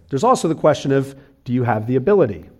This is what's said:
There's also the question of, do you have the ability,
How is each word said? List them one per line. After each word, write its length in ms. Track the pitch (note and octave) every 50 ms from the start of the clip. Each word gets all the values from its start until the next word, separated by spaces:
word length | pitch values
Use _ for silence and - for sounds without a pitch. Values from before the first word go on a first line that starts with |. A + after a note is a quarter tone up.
| _ -
There's 140 | - C3+ G3+
also 240 | A#3+ C4 - - E3+
the 80 | D#3+
question 360 | - - D#3 C#3+ - - C#3+
of, 240 | C3+ C3+ C3+ C3+ - - - _ _ _ -
do 80 | - B2
you 100 | B2+ B2
have 240 | A#2 A#2 B2+ A2+ A#2
the 80 | B2+
ability, 540 | C3 B2+ G3+ G#3 G3 E3 A#2 G2 D#2+ D2+ - - _